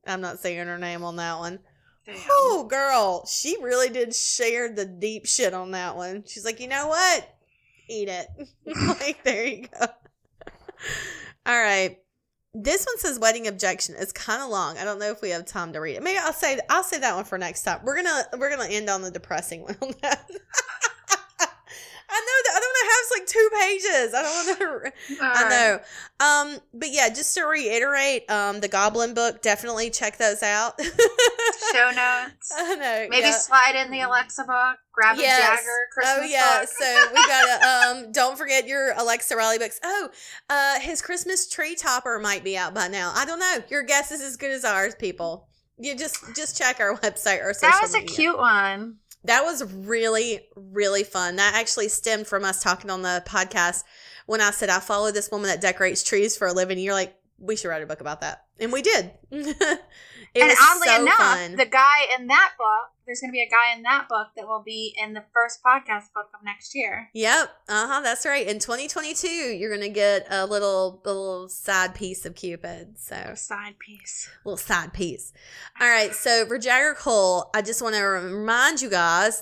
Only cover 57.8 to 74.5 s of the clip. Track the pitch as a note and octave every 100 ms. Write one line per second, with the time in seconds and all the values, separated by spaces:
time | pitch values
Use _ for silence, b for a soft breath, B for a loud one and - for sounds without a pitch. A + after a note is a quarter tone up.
57.8 | D3+ D#3 D3 D3+ D3+ - _ _ A3+ C4
58.8 | C#4 G#4 F#3 - _ C#4+ D4 D4 D#4+ D#4+
59.8 | - B B B B - B4 - C#4+ F4+
60.8 | E4+ A3+ C4 G#4 G#4 F3+ F3 F#3 B3 C4
61.8 | C4+ D4 C4+ B3+ B3 C#4+ F#4+ - A3+ G#3+
62.8 | A#3+ _ - A#3+ C4 B3 A#3 A#3 A#3+ A#3
63.8 | A#3 C#4 - A3 G#3+ - G#3 A3 G#3 A3
64.8 | A3 G#3 G#3+ G#3+ G#3+ A#3+ A#3 A#3 B3 C4
65.8 | C4+ G#3+ G#3 G#3+ G#3 G#3 G#3 G3+ - C#4
66.8 | A3 G3 A3+ A3 A3 C#4+ D4 - - G#3
67.8 | A#3 C#4 C4+ A#3 D#4+ C#4+ G3 G#3+ G#3+ A#3+
68.8 | D4 E4 D#4 D#4 F4+ E4+ C4+ G3+ G#3+ G#3
69.8 | G3+ G#3 G3+ G3 G3 G3 F#3+ G#3 G3+ F#3+
70.8 | F#3 F#3+ G3+ G3 F#3+ F#3 F#3 - - F#3+
71.8 | F#3 F#3 G3 F#3 - E3+ F3 E3+ E3+ E3+
72.8 | E3+ A3 - - - A3 - G3+ G#3 G3+
73.8 | - G#3 - - - - -